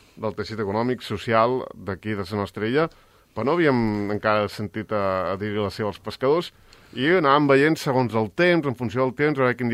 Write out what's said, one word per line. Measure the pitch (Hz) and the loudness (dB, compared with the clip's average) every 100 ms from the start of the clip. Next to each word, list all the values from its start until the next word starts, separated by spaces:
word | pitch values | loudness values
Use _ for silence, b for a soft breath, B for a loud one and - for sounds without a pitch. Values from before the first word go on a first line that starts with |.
| b | b
del | b 110 104 | b -8 -6
teixit | 101 110 | -8 -6
econòmic, | 98 107 120 120 | -4 -2 -2 -4
social | - 104 - 113 117 127 - | -6 -8 0 2 2 0 -6
d'aquí, | - 95 92 107 | -12 -10 -8 -6
de | 101 | -6
la | 95 104 | -4 -4
nostra | 98 - 107 | -4 -4 -2
illa, | 139 165 b b b b | 0 -2 b b b b
però | - | -4
no | 120 170 | 0 2
havíem | 160 123 110 104 101 | 4 4 2 0 -2
encara | 104 110 107 101 | -2 0 2 0
sentit | - 104 110 - | -4 -8 -8 -4
a, | 107 98 92 87 | -2 -2 -2 -2
a | 95 | -4
dir-hi | 104 104 | -4 -4
la | 101 | -4
seva | - 107 | -4 -6
als | 92 | -6
pescadors, | 110 - 131 165 170 _ b b b | -10 -2 0 0 -2 _ b b b
i | 123 139 185 | -4 0 2
anàvem | 143 147 143 | 4 6 6
veient | 139 151 160 | 6 4 2
segons | 151 131 120 | 0 0 2
el | 110 107 - | 0 -2 2
temps, | 175 170 143 | 2 4 0
en | 120 | -4
funció | 120 117 | -4 -2
del | 131 120 | -2 0
temps, | 147 143 | 0 2
a | 127 | 0
veure | 120 | 0
quin | 120 | 0